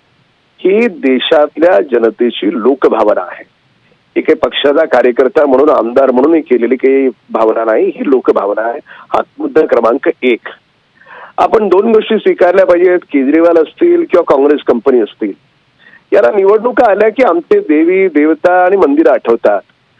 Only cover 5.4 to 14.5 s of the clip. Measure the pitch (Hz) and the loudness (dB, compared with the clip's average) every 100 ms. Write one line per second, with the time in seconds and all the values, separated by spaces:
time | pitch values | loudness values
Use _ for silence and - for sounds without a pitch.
5.4 | 147 127 151 123 113 123 131 123 147 165 | 2 2 2 2 0 0 0 2 0 0
6.4 | - 127 117 127 139 135 135 - - 113 | 0 -2 0 -2 0 0 -2 -6 -8 -4
7.4 | 110 110 113 110 190 - 139 127 - 107 | -2 -2 0 0 -2 -4 -2 0 0 -2
8.4 | 101 104 117 139 - - - - - - | -2 -4 -6 -8 -14 -20 -8 -6 -6 -8
9.4 | 302 196 - 120 117 139 - - 127 110 | -4 -2 0 0 0 -2 -4 -4 -2 -4
10.4 | - - _ _ _ _ - - - - | -6 -20 _ _ _ _ -20 -20 -10 -4
11.4 | - 220 208 180 226 220 208 214 190 175 | 0 0 2 2 2 0 0 -2 0 0
12.4 | 175 190 180 175 180 180 - 139 135 160 | 2 2 2 2 2 0 -2 -2 0 2
13.4 | 170 165 156 - 175 175 165 180 165 143 | 2 2 -2 -2 0 0 0 0 0 0
14.4 | 143 | 2